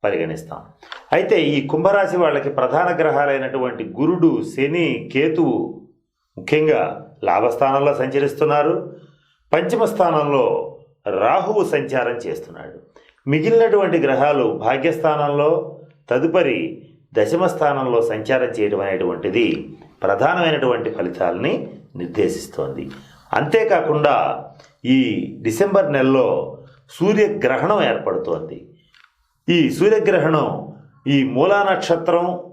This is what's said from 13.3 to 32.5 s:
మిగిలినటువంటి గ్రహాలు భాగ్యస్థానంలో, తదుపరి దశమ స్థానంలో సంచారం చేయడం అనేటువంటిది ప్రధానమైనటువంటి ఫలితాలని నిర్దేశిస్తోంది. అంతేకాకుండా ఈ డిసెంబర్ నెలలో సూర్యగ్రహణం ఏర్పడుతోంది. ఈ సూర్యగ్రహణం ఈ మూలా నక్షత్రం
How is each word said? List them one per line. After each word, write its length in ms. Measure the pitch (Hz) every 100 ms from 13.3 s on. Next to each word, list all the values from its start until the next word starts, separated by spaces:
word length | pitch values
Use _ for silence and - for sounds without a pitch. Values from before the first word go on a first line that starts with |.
మిగిలినటువంటి 680 | 151 165 226 226 202 190 170
గ్రహాలు 600 | 135 131 143 143 117 -
భాగ్యస్థానంలో, 1160 | 107 135 165 165 160 151 147 143 147 160 - - - _ _
తదుపరి 720 | 123 160 175 151 107 80 - - _ _ -
దశమ 300 | 104 170 180
స్థానంలో 540 | - 147 139 131 117
సంచారం 460 | 113 110 107 131 123
చేయడం 320 | 110 104 98
అనేటువంటిది 680 | 98 95 92 87 98 101 110 - - - - _
ప్రధానమైనటువంటి 840 | 95 101 143 180 170 147 131 117 101
ఫలితాలని 800 | 85 90 87 92 87 127 214 - - - -
నిర్దేశిస్తోంది. 920 | 87 104 92 - - - 69 67 67 - - - _
అంతేకాకుండా 840 | - 147 226 220 185 156 151 147 127 - - - - - _ 120
ఈ 140 | 131 120 104 - -
డిసెంబర్ 520 | 113 110 196 196 185
నెలలో 340 | 143 131 131 117 - - - - _ _
సూర్యగ్రహణం 960 | - 180 208 208 - 127 131 151 208
ఏర్పడుతోంది. 840 | 147 110 - 90 - 80 78 - - _ _ _ _ _ _ _ -
ఈ 200 | 170 139
సూర్యగ్రహణం 760 | - 196 214 - 190 151 156 120 92 - - - _ -
ఈ 160 | 139
మూలా 420 | 131 120 170 202 196
నక్షత్రం 680 | 185 - 170 170 170 180 180 -